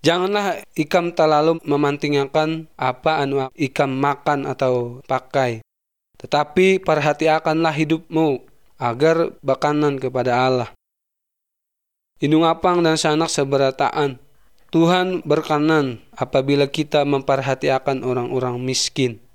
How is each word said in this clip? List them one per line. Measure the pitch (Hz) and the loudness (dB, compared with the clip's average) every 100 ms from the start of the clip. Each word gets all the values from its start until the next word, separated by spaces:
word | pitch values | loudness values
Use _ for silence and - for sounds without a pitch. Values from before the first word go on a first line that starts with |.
"Janganlah | 156 175 185 208 202 165 - | 2 0 0 -2 -2 -6 -8
ikam | - 151 180 170 | -6 0 0 0
terlalu | 170 156 151 156 165 - | 2 4 4 4 0 0
memantingkan | 143 143 143 147 143 135 156 156 160 160 - | 0 0 0 0 0 0 0 -2 -4 -10 -6
apa | 131 127 156 156 | -6 -2 -2 0
anu | 139 139 131 - | -2 -2 -6 -4
ikam | 143 - 143 | -6 -2 -2
makan | 131 143 139 - 143 139 | 0 -2 -2 -2 -2 -4
atau | 131 131 123 120 123 | -2 0 0 -4 -12
pakai. | - 131 - 139 127 113 - _ _ _ _ _ | -6 -6 -2 -2 -2 -4 -12 _ _ _ _ _
Tetapi | - 147 147 - 190 190 | -4 -2 0 2 4 2
perhatiakanlah | - 156 147 147 160 156 160 160 165 147 | 0 0 0 0 0 0 0 0 0 -2
hidupmu, | 156 160 - 160 160 131 - _ _ _ | -2 -2 -2 -2 0 -2 -8 _ _ _
agar | 123 117 156 165 165 - 135 | -6 0 2 2 -2 -4 -4
bakanan | 131 147 147 147 139 | -2 0 0 0 -2
kepada | 131 127 123 120 131 | -6 -2 -2 0 2
Allah." | 131 120 - _ _ _ _ _ _ _ _ _ _ _ _ _ _ | 0 -4 -12 _ _ _ _ _ _ _ _ _ _ _ _ _ _
Indung | 143 156 165 | 2 4 4
apang | 165 185 175 | 2 2 2
dan | 165 160 | 2 2
sanak | 160 151 165 | 0 0 0
seberataan, | - 139 139 135 131 139 - 143 123 _ _ _ _ _ | -2 0 2 0 0 -2 0 -4 -4 _ _ _ _ _
Tuhan | 165 165 180 185 180 | 2 4 2 0 -4
berkenan | - 147 156 151 151 156 135 113 - - | 0 -2 0 0 2 2 0 -6 -16 -8
apabila | 127 135 135 139 139 | -2 0 0 0 0
kita | 151 147 151 143 | -2 0 0 2
memperhatiakan | 139 131 135 131 131 143 135 - 135 | 0 0 -2 0 -2 0 0 -2 -4
orang-orang | 120 123 123 131 127 123 | -2 -4 -2 -4 -4 -4
miskin. | 127 131 - - 127 104 _ | -4 -4 -4 -2 -2 -4 _